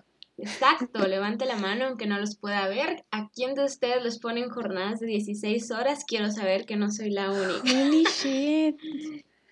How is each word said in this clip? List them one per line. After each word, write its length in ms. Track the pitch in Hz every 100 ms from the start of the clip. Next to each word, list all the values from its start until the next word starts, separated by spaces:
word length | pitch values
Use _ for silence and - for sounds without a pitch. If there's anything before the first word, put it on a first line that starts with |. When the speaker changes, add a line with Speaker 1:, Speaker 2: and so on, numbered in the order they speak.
| - _ - -
Speaker 1:
exacto, 720 | 208 - 262 320 247 226 196
levante 380 | 190 202 226 262
la 100 | 226
mano 300 | 196 208 262
aunque 200 | 240 214
no 140 | 202
los 180 | 208 208
pueda 300 | 208 202 190
ver. 380 | 208 320 339 -
¿A 200 | 214 208
quién 220 | - 254 277
de 80 | 277
ustedes 380 | 269 247 247
les 160 | 233 226
ponen 300 | 233 233 247
jornadas 500 | 240 214 185 196 226
de 80 | 226
dieciséis 640 | 208 208 208 214 226 226
horas? 320 | 226 262 285 -
Quiero 240 | 220 208
saber 360 | 214 196 190 -
que 80 | 208
no 160 | 208
soy 180 | 208 214
la 220 | 202 196
única. 320 | 196 190 175
Speaker 2:
Holy 400 | 254 254 277 311
shit. 720 | 320 - 277 269 285 311 311 302 311 294 311 302 - _ _